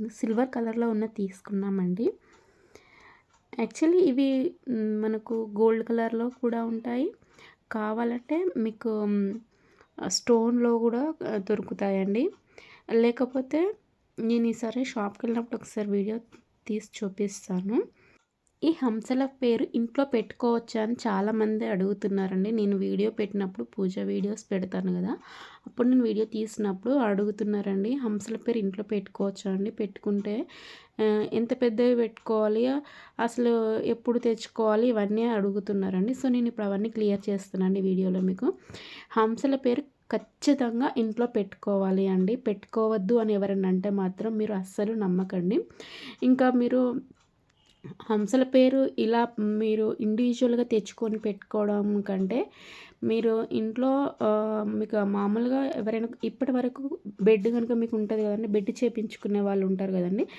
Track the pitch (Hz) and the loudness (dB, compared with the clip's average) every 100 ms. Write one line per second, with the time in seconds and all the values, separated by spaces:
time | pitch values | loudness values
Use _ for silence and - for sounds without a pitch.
0 | 220 - 226 220 254 254 233 226 233 214 | -10 -6 -2 0 0 -2 -4 0 0 0
1 | 220 220 196 190 - 202 196 196 180 180 | -2 -4 -6 -6 -6 -4 -2 0 0 0
2 | 269 - _ _ _ _ _ - _ - | -2 -4 _ _ _ _ _ -20 _ -20
3 | - - _ _ _ - 220 - 320 359 | -20 -20 _ _ _ -4 -4 2 4 6
4 | 320 254 269 262 262 - - 226 214 214 | 4 4 2 2 0 -4 -6 -2 0 0
5 | 220 220 214 226 220 208 226 226 226 233 | 0 -2 -4 -4 -4 2 4 4 0 0
6 | 226 226 240 247 240 233 233 226 233 240 | 0 0 -2 -2 -2 0 -2 -4 -4 -2
7 | 320 - _ - - _ _ 220 214 220 | -2 -4 _ -20 -20 _ _ -4 -2 -2
8 | 233 240 - 302 370 - 220 220 233 214 | -2 -4 -2 -2 0 0 -4 -2 -4 0
9 | 208 208 196 226 233 _ _ _ - - | 2 2 0 -2 -12 _ _ _ -20 -10
10 | - - - 233 233 240 240 233 233 233 | -6 -4 2 4 4 2 2 4 2 2
11 | 294 320 - 214 196 214 196 190 196 196 | -2 -4 -4 -4 -2 -2 -2 -4 -2 0
12 | 190 208 330 - _ - - - - 226 | 0 0 0 -4 _ -20 -20 -20 0 2
13 | 233 240 254 262 262 302 370 440 _ _ | 4 2 -2 -2 -2 0 0 -2 _ _
14 | _ - 226 233 233 226 226 247 262 - | _ -6 0 2 2 0 -4 -4 -4 -2
15 | 202 - 233 233 233 220 - - 208 202 | -4 -4 -2 -2 -4 -8 -8 -6 0 0
16 | 196 226 226 - _ _ - 214 208 - | 0 -4 -8 -20 _ _ -6 -6 -6 -8
17 | 202 190 202 202 - 185 196 247 466 _ | -8 -4 -4 -4 -6 -4 0 0 -2 _
18 | _ _ _ _ _ _ 285 330 254 220 | _ _ _ _ _ _ -2 2 0 -2
19 | 220 262 269 - 247 226 - 233 233 - | -2 0 0 0 0 2 0 -2 -2 0
20 | 269 233 214 - 240 233 233 226 220 240 | 0 0 -2 -2 0 0 0 -4 -2 -2
21 | 240 196 202 220 214 214 226 196 190 202 | -2 0 0 2 0 0 0 0 0 0
22 | 202 196 190 185 196 226 202 196 196 196 | -2 0 0 0 0 0 2 0 0 0
23 | 214 214 202 202 190 196 233 - 190 190 | 0 -2 -4 -2 -4 -6 -8 -4 -4 -2
24 | 196 202 196 220 - 190 185 185 185 180 | -4 -2 -2 -6 -4 -4 -2 -4 -2 -2
25 | 185 349 - - - - - - 247 254 | -2 -6 -10 -20 -20 -20 -18 -2 2 4
26 | 233 208 214 220 214 - 208 190 233 285 | 2 0 -2 -4 -6 -4 -2 -2 0 2
27 | 226 196 208 208 208 208 202 196 202 277 | 2 2 0 -2 -2 -2 -2 -2 0 -2
28 | 240 208 202 220 - 233 196 190 202 208 | -2 -4 -4 -6 -2 -2 -2 -4 -4 -4
29 | 196 - 196 196 196 190 202 226 208 - | -6 -4 -4 -4 -4 -2 -4 -4 -6 -4
30 | 214 202 202 214 339 - - - - - | -2 -2 -2 -6 -6 -12 -20 -20 -18 0
31 | 214 214 208 220 233 254 240 214 247 240 | 2 2 0 -2 0 0 0 4 4 4
32 | 226 - - 220 214 214 247 277 294 - | 2 -4 -2 0 2 2 2 0 -4 -18
33 | - - 233 240 240 233 220 220 - 226 | -18 -4 -4 0 2 2 2 0 0 -2
34 | 247 240 247 226 - - 220 214 247 220 | 0 0 0 -2 -6 -2 2 4 4 2
35 | 202 214 233 220 196 202 202 202 190 185 | 0 0 2 2 0 -2 -2 -2 0 0
36 | 202 262 262 247 233 233 208 196 220 220 | 0 0 0 2 0 -2 -2 -2 -2 0
37 | 208 202 202 196 196 185 185 196 190 185 | 0 0 -2 -4 -4 0 2 2 2 2
38 | 185 185 185 185 254 381 - - - - | 2 2 0 0 -2 -2 -10 -18 -18 -20
39 | - - 220 226 277 269 262 240 - _ | -4 2 2 2 0 0 2 0 -4 _
40 | _ 220 - _ - 277 240 233 277 - | _ -4 -4 _ 2 2 2 0 0 0
41 | 220 214 240 240 196 - - 202 190 190 | -2 0 0 0 -4 -6 -2 0 2 2
42 | 190 190 185 247 233 202 - 226 220 220 | 2 4 2 0 -2 -4 -4 -2 0 0
43 | 190 240 220 202 196 196 190 185 196 202 | 2 2 4 2 2 0 2 2 2 0
44 | 185 185 226 214 214 196 185 - 208 226 | 0 -2 -4 -2 -2 -4 -6 -4 -2 0
45 | 190 180 190 185 175 262 466 - - - | 0 0 0 -2 0 0 -2 -12 -18 -16
46 | 262 - 254 254 254 247 240 247 247 254 | -16 -2 2 4 4 4 2 2 2 -2
47 | - - _ _ _ _ _ _ - - | -8 -20 _ _ _ _ _ _ -18 -16
48 | - 214 202 262 254 262 254 269 269 - | -2 0 2 2 4 6 6 6 2 2
49 | 220 233 240 240 214 214 220 214 214 - | 2 2 0 0 -2 0 0 2 0 0
50 | 214 220 247 240 254 240 240 220 208 - | -2 2 0 2 2 2 2 0 -2 -6
51 | 226 214 214 196 - 214 208 208 208 208 | -4 -2 -4 -6 -6 -2 0 0 0 0
52 | 202 190 190 233 403 - - - - - | -2 -2 0 -2 -4 -8 -20 -20 -20 -6
53 | 233 226 226 220 226 233 220 226 262 269 | -2 2 2 0 -2 -2 -2 0 2 2
54 | 285 - 214 214 214 214 208 214 214 220 | 0 0 2 2 0 -2 -2 -2 -2 0
55 | 202 202 202 208 247 262 269 - 208 220 | 0 0 0 0 0 0 -2 -2 -2 -2
56 | 226 - 233 - 262 254 247 247 269 330 | -4 -4 -8 -2 0 0 0 -4 -8 -8
57 | 208 - 202 220 208 240 233 233 233 226 | -10 0 4 6 4 0 0 0 0 0
58 | 208 220 214 208 220 208 196 233 240 226 | 0 0 0 -2 0 0 0 0 -2 0
59 | 214 - 208 202 202 196 190 190 196 190 | -6 -6 -2 0 0 0 0 0 0 0
60 | 180 196 403 | 0 0 -2